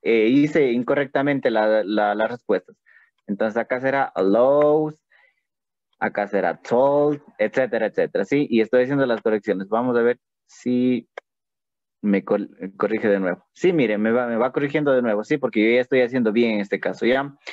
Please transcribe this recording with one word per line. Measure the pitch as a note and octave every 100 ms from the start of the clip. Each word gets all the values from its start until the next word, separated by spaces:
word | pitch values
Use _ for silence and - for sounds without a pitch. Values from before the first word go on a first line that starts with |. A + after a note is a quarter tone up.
eh, | - A2+ A2
hice | C3+ D3+ D#3+ C3+
incorrectamente | A#2+ A#2+ C#3+ C#3 C#3 C#3 C#3 C3
la, | A2 G#2+ A2
la, | G2 G#2+ G#2 G#2
las | A2
respuestas. | A#2+ - F#2+ - _ _ _ _ _ -
Entonces | G2+ A2+ A2
acá | A2+ B2+
será | C3+ C3+
allows, | C3+ - F#2+ G#2+ B2+ D3 D3 D3+ D#3 D#3 _ _ _ _ _ _ _ _ _ _
acá | G#2 - G2+
será | G2 F2+ D#2
told, | - A#2+ C#3 C#3+ D3 D3 - _
etcétera, | G#2+ C3+ B2+ A2 G#2+
etcétera, | - D#2+ F2+
¿sí? | G2+ C#3+ D3
Y | A#2
estoy | A2 B2+
haciendo | B2+ C#3 C3
las | A2
correcciones. | A2+ G#2+ G2+ F#2+ G2
Vamos | A2 B2+ A#2+
a |
ver | A#2 B2 _ _ _
si | - B2 B2 B2+ B2 - - _ _ _ _ _ _ _ _
me | G#2+ G2
cor-, | F#2 G#2 G2+ - F#2 -
corrige | G#2 A2 A2
de | G2+
nuevo. | F#2 F2+ _
Sí, | _ F#3
mire, | F3 A#2 G#2
me | A2
va, | A#2+ A#2+
me | A#2
va | B2+
corrigiendo | C3+ C#3+ D#3 D3
de | C3
nuevo, | A#2+ G#2 G#2+
¿sí? | D#3
Porque | B2+ A2 G#2+
yo | A#2+
ya |
estoy | B2 C3
haciendo | A#2+ B2+ A2
bien | G#2+ A#2
en | G#2+
este | G2+ G2
caso, | F#2 - A2
¿ya? | B2+ C#3+ C#3+ -